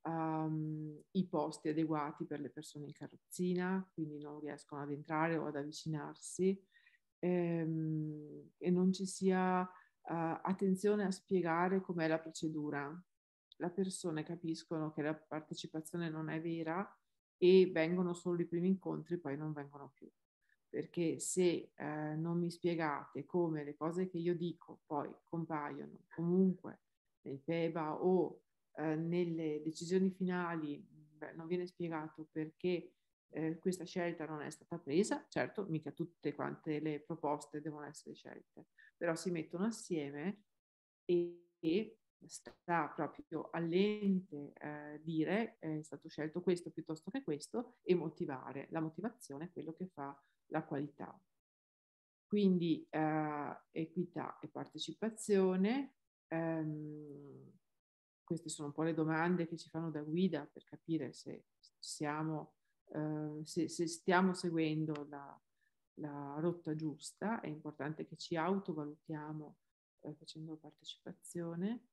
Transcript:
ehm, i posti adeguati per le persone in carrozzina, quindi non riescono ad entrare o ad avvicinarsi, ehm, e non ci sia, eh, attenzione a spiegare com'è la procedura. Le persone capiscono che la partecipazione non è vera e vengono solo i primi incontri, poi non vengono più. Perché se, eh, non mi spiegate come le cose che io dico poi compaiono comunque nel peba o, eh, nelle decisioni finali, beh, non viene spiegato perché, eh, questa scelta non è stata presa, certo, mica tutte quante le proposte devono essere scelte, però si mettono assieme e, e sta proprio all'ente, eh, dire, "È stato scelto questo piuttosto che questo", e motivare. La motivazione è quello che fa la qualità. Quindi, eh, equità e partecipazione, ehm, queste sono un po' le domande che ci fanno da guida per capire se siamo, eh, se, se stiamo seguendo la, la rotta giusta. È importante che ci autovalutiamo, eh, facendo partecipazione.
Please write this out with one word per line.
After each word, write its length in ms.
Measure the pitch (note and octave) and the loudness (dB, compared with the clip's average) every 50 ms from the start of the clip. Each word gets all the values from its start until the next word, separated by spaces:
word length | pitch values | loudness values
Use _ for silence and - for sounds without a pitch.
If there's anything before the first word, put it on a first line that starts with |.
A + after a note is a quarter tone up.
ehm, 1000 | _ D#3+ E3 D#3+ D#3+ D#3+ D#3 D#3+ D#3 D#3 D#3 D#3 D#3 D#3 D#3 D#3 D#3 D3+ D3+ D3+ - _ | _ -2 -2 0 0 0 2 2 2 0 0 0 0 -2 -4 -4 -6 -8 -10 -12 -18 _
i 140 | _ F#3+ F#3 | _ 0 0
posti 420 | F3+ - D#3 D3 D#3+ D#3 - _ D#3+ | 2 2 0 0 0 -4 -2 _ 0
adeguati 580 | D3+ D#3+ E3 D#3 D#3+ D3+ D3 D3 D3+ - F3+ | 2 2 2 2 2 0 0 -4 -4 -6 -6
per 140 | F3+ D3+ D3 | -6 -6 -6
le 100 | D3 B2 | -6 -8
persone 360 | - D3+ D3+ - - D3 D3 | -10 -12 -14 -12 -12 -12 -12
in 60 | C#3+ | -12
carrozzina, 960 | D3+ - C#3+ - - - _ _ - - F3+ F3+ F3+ F3 F3+ F3+ F#3+ F#3+ F#3+ _ _ | -12 -12 -14 -16 -16 -20 _ _ -4 -2 0 0 2 2 2 2 0 0 -2 _ _
quindi 240 | - D#3+ D3+ D3 D3 | -6 -6 -6 -6 -10
non 200 | D3 D3 D3 D3+ | -10 -10 -10 -8
riescono 420 | D3+ D3 C#3+ D3 - _ D3+ C#3+ | -8 -8 -10 -10 -12 _ -8 -8
ad 80 | C#3+ C#3+ | -6 -6
entrare 460 | C#3+ C#3+ D3+ - D#3+ D#3 D#3+ E3 E3 D#3+ | -6 -8 -4 -2 2 2 4 4 2 0
o 80 | C#3 | 0
ad 100 | D3 D3 | -2 -2
avvicinarsi, 1040 | C#3+ C#3+ D3+ D#3 - - D#3+ D#3 D3 D3 D3+ D#3 - - - - - F3+ F#3+ G3 G3 - _ _ - _ - _ _ _ _ _ _ | -4 -4 -6 -8 -8 -6 -4 -4 -4 -4 -8 -10 -12 -12 -12 -2 2 4 4 4 2 -4 _ _ -20 _ -20 _ _ _ _ _ _
ehm, 1300 | - F3+ F3+ F3 F3 E3+ E3+ E3 E3 D#3+ D#3+ D#3+ D#3+ D#3 D#3 D#3 D3+ D3+ D3+ D3+ D3+ D3 D3 D3 D3 - _ _ | 0 2 4 4 4 2 2 2 2 2 0 0 0 0 0 0 0 -2 -6 -8 -10 -12 -14 -14 -16 -18 _ _
e 120 | - F3 | 2 4
non 220 | F3+ F3+ F3+ F#3+ | 6 6 6 6
ci 140 | F#3+ F#3+ G3 | 4 4 -2
sia, 600 | F#3+ - - F#3+ F#3+ F#3 F#3 F#3 F#3 F#3 F#3 F3+ | -4 -2 2 4 4 6 6 6 6 4 4 2
eh, 760 | F3+ - - - _ _ _ _ - E3 E3+ E3 E3 D#3+ - | 0 -6 -18 -20 _ _ _ _ -4 -2 0 0 0 0 0
attenzione 640 | - - F#3+ - G3 F#3+ F#3+ F#3 - G#3 G#3 G#3 G3+ | 0 0 0 4 4 4 4 4 4 4 4 6 4
a 60 | F#3+ | 2
spiegare 720 | F#3+ - _ _ G3 F#3 E3+ E3+ D#3+ E3+ F3+ F3+ F#3+ F#3+ | 0 -2 _ _ 2 4 4 4 6 6 6 6 4 2
com'è 260 | F#3+ - F3 E3+ D#3+ | 2 0 0 2 4
la 120 | D#3+ D#3+ D#3+ | 4 4 2
procedura. 800 | D#3+ D#3+ D#3+ - - D#3 D#3+ D3+ D3 D3 D3 C#3+ C#3+ C#3+ D#3 F3+ - _ _ _ _ _ _ _ _ _ - _ | 0 -6 -8 -4 -4 -2 -2 -2 -2 -2 -2 -2 -4 -4 -8 -10 -14 _ _ _ _ _ _ _ _ _ -8 _
Le 100 | D3 F3 | -4 -2
persone 520 | F3 - F#3+ F#3+ F#3+ - - F3+ D#3 D#3 | 0 0 0 0 -2 -4 -4 -2 -2 -2
capiscono 680 | D3+ - E3+ E3 - D#3+ E3 E3 - _ E3+ D#3 D#3 D#3 | -2 -4 -6 -6 -2 -4 -4 -4 -4 _ -4 -2 -2 -4
che 100 | D#3 - | -2 -2
la 120 | D3 D3+ D#3 | -2 -2 -2
partecipazione 960 | D#3 - _ D3 D#3 D#3 - E3 - - E3 - D#3+ D#3 - - F3 E3+ E3 | -4 -6 _ -8 -8 -6 -8 -10 -10 -10 -6 -6 -8 -8 -6 -6 -4 -4 -4
non 180 | D#3 D#3+ D#3 D#3 | -4 -4 -4 -4
è 120 | D3+ D#3+ | -4 -4
vera 460 | D#3+ E3+ E3 E3 D#3+ D#3+ D#3+ F3+ G3+ - - _ _ _ _ _ _ _ _ | -4 -4 -4 -2 -2 -2 -2 -2 -4 -6 -10 _ _ _ _ _ _ _ _
e 340 | _ - F3+ F#3 F#3+ F#3 F3+ | _ 10 12 12 12 10 10
vengono 420 | - E3 D#3+ E3 F3 F3+ F#3 F3 F3 | 6 4 4 4 4 2 2 0 0
solo 280 | E3+ - F3+ F3 F3 | -2 0 0 0 0
i 40 | E3+ | 0
primi 220 | E3+ E3+ E3+ F3 F#3+ | 0 0 2 4 4
incontri, 500 | F#3+ F#3 - E3 D#3+ D#3 D#3 - E3+ F3 | 4 4 2 -4 -4 -4 -2 -2 -4 -2
poi 180 | - C#3 C#3 | -2 -4 -4
non 160 | D3 D#3 D#3 | -2 -2 -4
vengono 380 | D3+ D3 C#3+ C#3+ C#3+ C#3+ C#3 C#3 _ | -4 -4 -8 -10 -12 -16 -16 -16 _
più. 140 | _ - - _ _ _ _ _ _ _ _ _ _ _ _ | _ -20 -20 _ _ _ _ _ _ _ _ _ _ _ _
Perché 480 | - - - - - F3 E3+ D#3+ C#3 C3 | -4 -4 -4 -4 -2 0 2 2 0 0
se, 540 | - - - F#3 F3+ F3 E3 - - - _ | -2 -2 2 4 6 6 4 4 -2 -8 _
eh, 400 | - - D3 D3+ D3+ D3+ D3+ D3+ | -8 -6 -4 -4 -2 -2 -2 0
non 240 | D#3 D#3+ E3+ E3+ F3 | 0 0 2 2 2
mi 120 | F3 F3 | 2 0
spiegate 720 | E3+ - - F3 E3+ D#3+ E3 D3+ C#3+ C3+ - - - C3+ C#3 | -2 0 0 0 2 4 2 2 2 0 -4 -6 -8 -8 -8
come 400 | - - F3+ F3 E3 D#3 D3+ D3 | 0 2 2 2 2 2 -2 -4
le 100 | C#3+ D3 | -6 -6
cose 340 | _ D3+ D#3+ E3 F3+ F#3 F#3 | _ -4 -2 0 0 -2 -2
che 100 | - E3+ | -2 -2
io 180 | E3+ F3 F3 | 0 0 0
dico 460 | D#3+ E3+ E3+ E3 - - - D#3+ _ _ | 2 0 -4 -4 -6 -14 -20 -20 _ _
poi 260 | _ D#3 C#3+ C#3 - - - _ | _ -2 -2 -2 -4 -10 -14 _
compaiono 800 | _ - E3 E3 D#3+ E3 D3+ D3 D3 C#3 C#3+ C#3+ D3 - - - _ - | _ -4 -4 -2 -2 -2 -4 -4 -4 -6 -8 -10 -12 -14 -18 -20 _ -6
comunque 680 | - E3 E3+ F3 F#3 F#3+ F#3+ F3+ - - - - _ _ _ _ _ _ _ _ _ | -2 0 4 6 6 6 6 4 2 -6 -12 -14 _ _ _ _ _ _ _ _ _
nel 180 | _ - C3+ C#3 | _ -10 -10 -8
peba 640 | _ - E3 E3 E3 E3 D#3+ E3+ D#3 D3+ D3+ - | _ -2 0 2 2 0 0 -2 -2 -2 -2 2
o, 400 | - F#3 F#3 F3+ D#3+ - - - _ _ _ _ _ _ _ | 4 6 6 6 4 2 -2 -10 _ _ _ _ _ _ _
eh, 180 | - D3+ D#3 D#3 | -2 0 0 0
nelle 680 | D#3 E3 E3+ E3+ F3 F3+ E3+ E3 D#3+ E3 D#3 D3+ D3+ | 0 0 0 2 2 2 2 0 -2 -2 -2 -2 -2
decisioni 480 | D3+ D#3+ D#3 - E3+ E3 F#3 F#3+ F#3+ F#3+ | -2 -4 -4 -4 -2 2 4 4 4 4
finali, 680 | F#3 - F#3 F3+ F3+ F3+ F3 E3+ E3+ D#3+ D#3 D3 D3 - | 2 0 -2 0 0 0 0 0 -2 -2 -2 -4 -6 -8
beh, 540 | - - - - - _ _ - D3+ C#3+ | -10 -18 -20 -20 -20 _ _ -12 -12 -10
non 140 | - D3 E3 | -10 -10 -4
viene 200 | D#3+ F3+ F3+ F3+ | -2 -2 -2 -2
spiegato 600 | F3+ _ _ F3 E3+ E3 D#3 D#3 D#3 - - D#3 - | -4 _ _ -6 -4 -4 -4 -6 -6 -10 -12 -14 -8
perché, 600 | _ D#3+ D#3 D#3 D#3 _ - F3+ F3+ - - - _ _ _ _ _ _ _ _ | _ -4 -4 -4 -6 _ 0 0 0 0 -2 -8 _ _ _ _ _ _ _ _
eh, 280 | - D3 D#3 D#3+ E3 E3+ | -6 -2 -2 -2 -2 0
questa 260 | - F#3+ F3+ - E3 | 0 -2 0 0 -6
scelta 420 | F3 - F3 F3 F3 E3+ E3+ D#3 | -6 -4 -2 -2 -2 -2 -4 -6
non 160 | D3+ D#3 D3+ | -6 -6 -6
è 80 | C#3 C#3+ | -6 -8
stata 280 | D#3 - - _ E3+ E3 | -10 -12 -10 _ -10 -8
presa, 480 | - C#3 C#3 E3+ G#3+ A3 D4 D4+ - _ | -4 2 4 4 4 4 2 -2 -4 _
certo, 380 | - D3+ B2+ C#3 - - F#3+ F3 | 0 0 0 0 -2 -6 -4 -2
mica 220 | D#3+ D3+ D#3 C#3+ | -2 -4 -4 -6
tutte 440 | C#3+ - E3+ D#3+ _ _ - D3+ C#3+ | -4 -4 -6 -6 _ _ -4 -4 -2
quante 460 | - D#3+ C#3+ D3 - - E3 D3+ D3 | -2 -4 -4 -4 -6 -4 -4 -2 -2
le 200 | D3+ D#3 D3+ C#3+ | 0 -2 -4 -4
proposte 600 | D3 _ E3+ D#3+ - C#3+ D3 D3 D3 - - D3+ | -6 _ -8 -2 0 -2 0 -2 -4 -8 -10 -8
devono 260 | D3 D#3+ D3 D3+ D3 | -8 -8 -8 -8 -12
essere 280 | C#3+ D3+ - - - - | -12 -14 -16 -14 -16 -16
scelte, 540 | - - - - - - _ _ - F3+ _ _ _ - - _ | -14 -14 -16 -16 -16 -18 _ _ -20 -20 _ _ _ -20 -20 _
però 180 | _ - E3+ E3 | _ 0 0 0
si 160 | E3 - F#3+ | 2 0 -2
mettono 340 | F3 E3 D#3 - - E3+ G3 | 0 -2 -2 -4 -2 0 0
assieme 800 | A#3 A3 - - - F3+ D#3 C#3+ C#3 C#3+ D3 D3+ F#3+ G#3 - _ _ _ _ _ _ _ _ _ _ _ _ _ | 0 0 -2 -4 -2 0 0 0 -2 -4 -4 -4 -4 -4 -6 _ _ _ _ _ _ _ _ _ _ _ _ _
e, 500 | - F3 F3 F3 F3 F3 - - _ _ _ | 2 4 4 4 2 -4 -12 -20 _ _ _
e 400 | - D#3+ D#3+ G3+ A3 - - _ _ _ _ _ - | 2 4 4 4 2 0 -8 _ _ _ _ _ -20
sta 640 | E3+ - - _ - - _ _ - F3 E3 D3+ C#3+ - | -16 -16 -16 _ -16 -20 _ _ 0 2 2 2 0 -2
proprio 540 | - D3+ C#3+ - - D3 _ E3 D3+ - - | -2 -4 -4 -4 -10 -14 _ -6 -6 -6 -4
all'ente, 1040 | - E3 E3+ E3+ E3 F#3 G3+ G#3 G#3 G#3 G#3 G3+ F#3+ F#3 F#3 - - D3 C#3+ - | -4 -2 -2 2 4 4 4 4 2 2 2 2 2 2 0 -4 -10 -10 -10 -10
eh, 480 | - - - D3 D3+ D3 D3 D3 D3+ D3+ | -12 -12 -10 -8 -8 -8 -10 -10 -12 -10
dire, 540 | D#3 E3 E3 D#3 D#3 D3+ F3+ G#3+ A#3 A3 - _ | -8 -2 0 0 2 2 2 0 0 -2 -6 _
"È 220 | - D#3+ D#3 D3+ | -6 -4 -4 -4
stato 260 | D3+ - - C#3+ - D#3+ | -6 -8 -14 -14 -14 -12
scelto 340 | - - D3 D#3 - F3+ | -8 -6 -6 -4 -4 -2
questo 280 | F3+ F#3+ F3+ F3 - D#3+ | 0 2 0 0 -2 -10
piuttosto 400 | - - D#3+ - D#3+ D#3 _ - | -10 -10 -8 -8 -8 -8 _ -6
che 120 | - C4+ | -6 -6
questo", 540 | C4+ - D3+ D3 - - - A3+ A#3+ A#3 - _ | -2 -2 -4 -4 -4 -6 -6 -6 -6 -6 -12 _
e 120 | _ - F#3 | _ 4 4
motivare. 720 | E3+ D3+ E3 D#3 - F3 D3+ C#3 B2+ C3 B2 C3 C#3 - - | 4 4 -2 -4 -4 -4 -4 -4 -6 -8 -8 -8 -8 -8 -4
La 100 | - D#3+ | -2 -2
motivazione 640 | D#3+ D#3+ D#3+ - F3+ B3 - _ - - C#3 C#3 E3 | -2 -2 -4 -4 -6 -6 -6 _ -14 -12 -10 -8 -10
è 60 | F3+ | -8
quello 200 | _ D3 D3 D#3+ | _ -10 -8 -8
che 140 | D#3+ - F#3+ | -8 -8 -10
fa 340 | F#3 _ - C#3 C#3 D3+ - _ _ _ _ _ _ | -10 _ -10 -10 -10 -10 -14 _ _ _ _ _ _
la 140 | - D#3 D#3 | -2 -2 -2
qualità. 560 | - D#3 C#3 D3 C#3+ - - - - - - _ _ _ _ _ _ _ _ _ _ _ _ _ _ _ _ _ _ _ _ _ | 0 -4 -4 -4 -6 -8 -12 -12 -12 -12 -18 _ _ _ _ _ _ _ _ _ _ _ _ _ _ _ _ _ _ _ _ _
Quindi, 600 | _ - G#3 G3+ F#3+ F#3 F3 E3+ E3+ D#3 - - _ | _ 2 6 6 6 6 6 4 4 2 2 0 _
eh, 680 | - D#3 D#3 D#3 D#3 D#3 D#3 D3+ D3+ D3 C#3+ C3 - - _ _ | 0 0 2 2 2 2 0 0 -2 -4 -4 -4 -6 -10 _ _
equità 680 | _ - D#3+ D#3+ - F#3 F3 F3 - D#3 - - - - | _ -4 -4 -2 -2 -2 -2 -2 -4 -6 -6 -6 -8 -10
e 100 | - C#3+ | -12 -10
partecipazione, 1500 | _ C#3 C#3 - _ D#3 - - D#3+ _ - A3+ A3 - - - G#3 F#3+ F#3+ F#3 F#3 F#3 F#3+ G#3 A#3+ C#4 C#4 - _ _ _ _ _ _ _ _ | _ -8 -10 -8 _ -10 -8 -8 -6 _ -4 -4 -4 -4 0 4 4 6 6 6 6 4 4 4 4 2 0 -4 _ _ _ _ _ _ _ _
ehm, 1200 | E3 E3 E3 E3 E3 D#3+ D#3 D#3 D3+ D3+ D3+ D3+ D3+ D3+ D3+ D3 C#3 C#3+ C#3+ C#3 C3 C3 C3+ C3 - _ _ _ _ _ _ _ _ _ _ _ _ _ _ | -2 -2 0 0 0 0 0 -2 -4 -4 -6 -8 -8 -10 -10 -12 -14 -14 -14 -16 -16 -16 -18 -20 -20 _ _ _ _ _ _ _ _ _ _ _ _ _ _
queste 240 | - E3+ D#3 - D3+ | -2 -2 -2 -2 -8
sono 200 | - - D3+ C#3+ | -8 -6 -6 -6
un 60 | C#3+ | -2
po' 80 | - | 0
le 120 | D#3+ E3 E3 | 2 2 4
domande 520 | D#3+ D#3+ D#3+ D#3+ D#3 E3 F3 F#3 E3+ E3+ | 2 4 4 4 4 4 4 4 2 2
che 100 | E3 E3+ | -2 -4
ci 120 | E3 - - | -10 -10 -6
fanno 220 | - D#3+ E3 E3 | -6 -4 -4 -2
da 120 | D3+ D3+ | -4 -4
guida 440 | D3+ D#3 D#3 F3 F#3+ F#3 E3 C#3+ D3 | -4 -2 2 4 4 4 4 0 -4
per 180 | - _ - _ | -6 _ -20 _
capire 480 | _ - - _ - E3 D#3 C3+ B2 | _ -20 -18 _ -2 -2 -2 -2 -4
se 320 | - - - - - - - _ _ _ _ - _ _ | -8 -10 -12 -12 -12 -12 -16 _ _ _ _ -20 _ _
siamo, 800 | - - - - D#3 D3 D3 D3+ D#3 D#3+ D#3 D3+ D3 - _ _ _ _ _ _ _ _ | -12 -12 -6 -4 -2 -2 -2 -2 -2 -2 -2 -4 -6 -10 _ _ _ _ _ _ _ _
eh, 480 | - D3+ D3+ D3+ D3+ D3+ D3+ D3+ D3+ D3+ D#3 | -6 -4 -2 -2 -2 -2 -4 -4 -6 -8 -8
se, 240 | - - D#3+ D#3+ D#3 | -4 -2 -2 -2 -2
se 180 | - - F3 | 0 -2 -2
stiamo 480 | D#3+ E3+ - _ - F3+ F3+ F#3+ F#3 F3+ | -2 -2 -4 _ 4 6 8 6 6 4
seguendo 720 | F#3 - F3 E3 E3 D#3+ D#3 D#3 D#3 D#3 D#3 D3+ D3 C#3+ D3 | 2 -2 0 2 2 2 2 2 0 0 0 -2 -4 -6 -8
la, 320 | D3 C#3 C#3 C#3+ - - _ _ _ _ _ _ _ _ _ _ _ - | -10 -12 -12 -14 -16 -18 _ _ _ _ _ _ _ _ _ _ _ -10
la 360 | D#3 D3 C#3+ C#3+ C#3+ C#3 C#3+ D3+ | -8 -6 -6 -6 -6 -6 -4 0
rotta 360 | D#3 F3 E3+ E3+ - D#3+ D3+ | 0 0 0 0 -4 -4 -4
giusta. 640 | D#3 D#3 D#3 C#3 - - - - _ - G3+ A3+ - | -2 -2 -4 -4 -6 -10 -14 -10 _ -2 -2 -2 -2
È 80 | - - | -4 -6
importante 580 | D3+ D3+ - D3+ D3+ - C#3 D3+ D#3 D3+ D#3 | -8 -8 -8 -10 -8 -4 -4 -4 -4 -6 -8
che 100 | - E3 | -10 -10
ci 200 | - - - F3 | -12 -8 -4 -2
autovalutiamo, 1200 | E3 D#3 F3 G3 G3 G3 - E3+ D#3 D3 D3 D3+ _ _ - D#3+ D3+ D3+ D3+ D#3 D#3 D3+ - - _ _ _ _ _ _ _ _ _ | 0 2 2 2 0 0 -4 -4 -4 -4 -6 -8 _ _ -8 -6 -6 -6 -6 -8 -8 -10 -12 -16 _ _ _ _ _ _ _ _ _
eh, 140 | - D3 D3+ | -12 -12 -12
facendo 420 | _ - - - D#3+ D#3+ E3 D#3 | _ -16 -16 -14 -12 -10 -10 -10
partecipazione. 1300 | D#3 - D3+ - _ - - - _ _ - F#3 _ _ - - F3 E3+ E3+ E3 E3+ F#3 G#3 A#3+ A#3+ _ _ | -12 -12 -20 -20 _ -16 -16 -16 _ _ -16 -16 _ _ -10 -6 -6 -4 -4 -2 -2 -2 -2 -2 -4 _ _